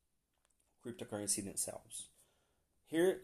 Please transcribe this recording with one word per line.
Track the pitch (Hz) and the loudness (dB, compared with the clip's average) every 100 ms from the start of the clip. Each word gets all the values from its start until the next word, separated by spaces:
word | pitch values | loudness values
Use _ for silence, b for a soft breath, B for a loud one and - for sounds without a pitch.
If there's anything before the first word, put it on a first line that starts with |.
| _ _ _ _ _ _ _ _ 123 | _ _ _ _ _ _ _ _ -10
cryptocurrency | 113 113 104 101 - | -8 -4 -2 0 0
themselves. | 98 - - - - - - - - _ _ _ _ _ - | -2 -4 -4 -6 -10 -14 -14 -18 -20 _ _ _ _ _ -2
Here | 160 180 - | 4 4 4